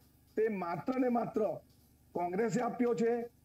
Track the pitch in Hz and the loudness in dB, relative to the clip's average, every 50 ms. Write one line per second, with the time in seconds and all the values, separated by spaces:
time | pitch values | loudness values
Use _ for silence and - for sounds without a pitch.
0 | - _ _ _ _ _ _ 208 220 226 208 185 180 170 175 165 - - 262 262 | -18 _ _ _ _ _ _ 0 0 0 0 -2 -4 -4 -4 -4 -2 -2 0 2
1 | 262 247 240 233 214 - - - 214 180 147 - - - - - - _ _ _ | 2 2 2 2 0 0 -2 0 0 0 -2 -4 -10 -16 -20 -20 -20 _ _ _
2 | _ _ - 170 175 175 180 190 233 226 165 247 247 247 - - 247 240 233 - | _ _ -6 -4 -4 -2 0 0 0 0 0 0 0 -2 0 0 2 2 2 2
3 | 233 233 240 233 233 - - _ | 2 2 2 0 -2 -6 -12 _